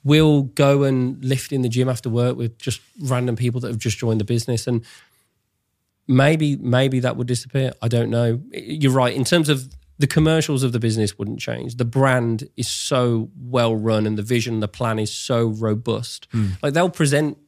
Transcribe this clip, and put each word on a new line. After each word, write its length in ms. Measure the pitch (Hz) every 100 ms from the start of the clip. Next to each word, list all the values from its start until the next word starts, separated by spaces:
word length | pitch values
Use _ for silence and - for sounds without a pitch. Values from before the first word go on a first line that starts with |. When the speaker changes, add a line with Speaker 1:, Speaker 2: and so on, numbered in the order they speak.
Speaker 1:
we'll 400 | 139 151 156 147
go 400 | 135 - 139 139
and 400 | 139 131 127 135 131
lift 260 | 131 -
in 100 | 135
the 60 | 123
gym 200 | 117 127
after 200 | 123 127
work 280 | 117 123 123
with 200 | 117 -
just 200 | - - _ -
random 360 | 139 123 123 113
people 240 | 123 123
that 80 | 120
have 100 | 110
just 180 | 113 -
joined 220 | 117 110
the 60 | 104
business. 420 | 120 120 117 -
And 160 | 117 - - _ _ _ _ _ _ _ _ _ _ -
maybe, 480 | 127 143 160 151 139
maybe 420 | 123 123 135 127
that 180 | 123 120
would 100 | 123
disappear. 440 | 120 - 139 131 -
I 60 | 117
don't 220 | 117 113
know. 320 | 117 120 117 214
You're 400 | - - 151 135
right. 240 | 131 123 120
In 80 |
terms 260 | 127 175 151
of 180 | 135 131 - _ -
the 100 | 143
commercials 540 | - 156 160 156 139
of 100 | 131
the 60 | 120
business 380 | 117 113 104 -
wouldn't 220 | 110 117
change. 380 | - 120 123 120
The 80 | 120
brand 640 | 135 135 127 117 113 139 -
is 100 | 113
so 600 | - - 135 123 117 131 -
well 360 | 123 123 117 110
run 300 | 110 107 107
and 120 | 107
the 60 |
vision, 360 | 104 120 117 113
the 80 | 104
plan 320 | - 117 110
is 120 | 107
so 360 | - - 120 113
robust. 800 | 107 110 107 117 110 120 - -
Speaker 2:
Hmm. 180 | 117 101 92
Speaker 1:
Like, 120 | 147
they'll 160 | 151 180
present 480 | - 147 147 151 -